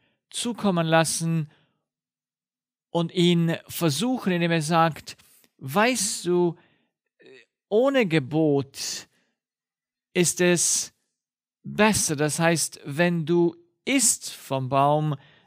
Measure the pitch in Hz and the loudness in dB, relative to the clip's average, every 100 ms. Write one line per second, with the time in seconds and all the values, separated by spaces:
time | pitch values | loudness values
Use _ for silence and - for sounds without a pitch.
0 | _ _ _ - 240 220 208 175 160 165 | _ _ _ -10 -8 -4 -2 0 2 2
1 | 160 - 165 165 151 _ _ _ _ _ | 2 -2 -2 -2 -4 _ _ _ _ _
2 | _ _ _ _ _ _ _ _ _ 170 | _ _ _ _ _ _ _ _ _ -4
3 | 170 - 175 175 165 165 - - 170 139 | -2 2 2 2 0 -2 -8 -4 -2 0
4 | 233 254 - 175 170 165 147 170 165 147 | -2 -2 -2 0 0 0 0 2 2 0
5 | - - _ _ _ _ 131 156 226 247 | -12 -20 _ _ _ _ -6 0 0 0
6 | 196 - 170 175 175 160 _ _ _ _ | -4 -4 -2 0 0 -2 _ _ _ _
7 | _ _ - 131 _ _ - 208 262 269 | _ _ -20 -20 _ _ -2 2 2 2
8 | 208 160 123 156 156 143 135 - - - | 2 2 0 0 2 2 -2 -8 -10 -10
9 | - _ _ _ _ _ _ _ _ _ | -14 _ _ _ _ _ _ _ _ _
10 | _ - 170 - 180 175 - - - _ | _ -2 0 2 2 2 0 -2 -6 _
11 | _ _ _ _ _ _ 143 139 214 208 | _ _ _ _ _ _ -6 2 2 2
12 | - 147 151 147 165 165 - - - 143 | 0 -2 -2 0 2 2 -2 -8 -8 0
13 | 175 175 151 175 170 - _ _ - 269 | 0 0 0 2 2 -2 _ _ -2 0
14 | - - - - - 135 131 139 143 151 | 0 -2 -6 -16 -8 -6 -2 2 2 2
15 | 151 139 _ _ | 0 -4 _ _